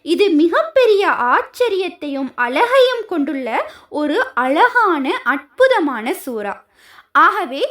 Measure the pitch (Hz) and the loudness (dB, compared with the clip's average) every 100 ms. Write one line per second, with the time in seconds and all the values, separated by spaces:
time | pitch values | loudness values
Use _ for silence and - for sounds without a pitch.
0 | 285 339 403 294 339 554 640 539 466 392 | -4 0 2 4 2 0 0 2 4 4
1 | 349 233 240 320 - - 480 381 359 349 | 2 0 0 0 -2 -2 -2 -2 -4 -8
2 | 294 277 254 - 247 285 466 539 508 480 | -8 -6 -6 -4 -4 0 2 4 2 0
3 | - 339 285 277 240 262 - - _ 285 | -6 -4 -4 -4 -4 -6 -6 -12 _ -6
4 | 302 370 - - 254 302 480 494 415 302 | -2 -2 -2 -2 0 2 2 2 2 0
5 | 269 480 480 277 - - 523 466 294 233 | -2 -4 -2 -4 -6 2 2 4 0 -4
6 | 233 392 277 220 202 - _ _ _ - | -6 -6 -8 -8 -8 -10 _ _ _ -20
7 | _ 277 339 415 302 277 539 | _ 2 4 2 -6 -4 -6